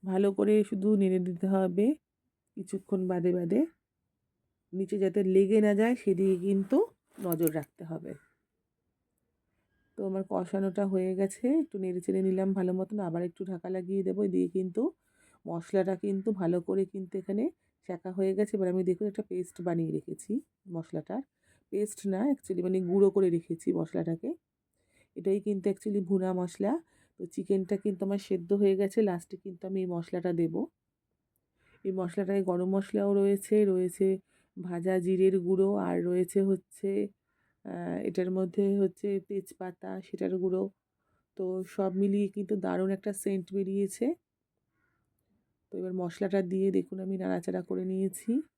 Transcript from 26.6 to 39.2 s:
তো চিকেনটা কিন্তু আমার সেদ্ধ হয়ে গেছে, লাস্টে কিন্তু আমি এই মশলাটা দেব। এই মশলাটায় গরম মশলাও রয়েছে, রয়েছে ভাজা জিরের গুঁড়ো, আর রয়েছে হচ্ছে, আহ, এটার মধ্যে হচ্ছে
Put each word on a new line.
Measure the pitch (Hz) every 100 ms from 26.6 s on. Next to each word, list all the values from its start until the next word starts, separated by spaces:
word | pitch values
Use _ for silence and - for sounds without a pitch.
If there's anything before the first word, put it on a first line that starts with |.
| 202 320 - _ _ _
তো | 175
চিকেনটা | - 180 196 185 196
কিন্তু | 214 185
আমার | 196 202
সেদ্ধ | - 190 170
হয়ে | 202 202 190
গেছে, | 196 214
লাস্টে | 214 175 - 190
কিন্তু | 196 175 190
আমি | 190
এই | 185
মশলাটা | 175 165 180 175
দেব। | 170 165 170 277 _ _ _ _ _ _ _ _ _ _ _ 196
এই |
মশলাটায় | 190 180 170 190 196
গরম | 185 175 180
মশলাও | 196 196 208 202
রয়েছে, | 202 196 202 - 214 208
রয়েছে | 185 185 - 190 190 _ _ _ -
ভাজা | 180 170 175 185
জিরের | 175 185 190 190
গুঁড়ো, | 175 185 196 202
আর | 180 180
রয়েছে | 175 180 180 202
হচ্ছে, | 196 190 _ - 196 196 208 _ _ _ _ _ 196
আহ, | 180 175 175
এটার | - 175 185
মধ্যে | 185 185 175 202 202
হচ্ছে | 190 - 202 196